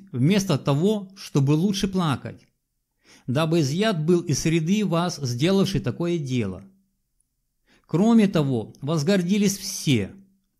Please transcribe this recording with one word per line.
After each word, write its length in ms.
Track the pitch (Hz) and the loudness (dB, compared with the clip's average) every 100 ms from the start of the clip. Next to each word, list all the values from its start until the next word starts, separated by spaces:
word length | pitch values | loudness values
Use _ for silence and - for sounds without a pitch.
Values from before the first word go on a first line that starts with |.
| - | -12
вместо 460 | 127 135 196 190 139 | 0 2 2 2 0
того, 560 | - 139 185 214 196 | 0 0 2 0 -6
чтобы 380 | - - 151 139 | -16 -4 0 2
лучше 340 | 151 196 196 196 | 2 2 -2 -2
плакать, 600 | 190 170 117 117 - _ _ _ _ _ _ _ - - | -2 -2 -2 -6 -16 _ _ _ _ _ _ _ -18 -6
дабы 340 | 123 160 170 | -2 0 0
изъят 440 | 139 160 220 175 | 0 0 0 0
был 160 | 151 175 | 2 0
из 180 | - 135 | 2 -2
среды 480 | 165 165 160 214 196 | 0 0 2 0 0
вас, 320 | 165 175 156 | 0 -2 -4
сделавший 580 | 135 120 160 196 190 - | -6 0 2 2 2 0
такое 380 | 123 - 175 175 | -4 -4 -4 -4
дело». 460 | 139 127 101 92 - _ _ _ _ _ _ _ _ _ _ _ _ | -2 -2 -2 -6 -14 _ _ _ _ _ _ _ _ _ _ _ _
Кроме 400 | 160 214 233 196 | 0 4 4 4
того, 480 | 175 139 123 104 - | 2 0 -2 -4 -10
возгордились 800 | 135 165 143 202 175 202 202 - | -4 -2 0 0 2 2 2 0
все, 560 | - - - 120 92 - - _ _ | -8 -6 0 0 0 -10 -20 _ _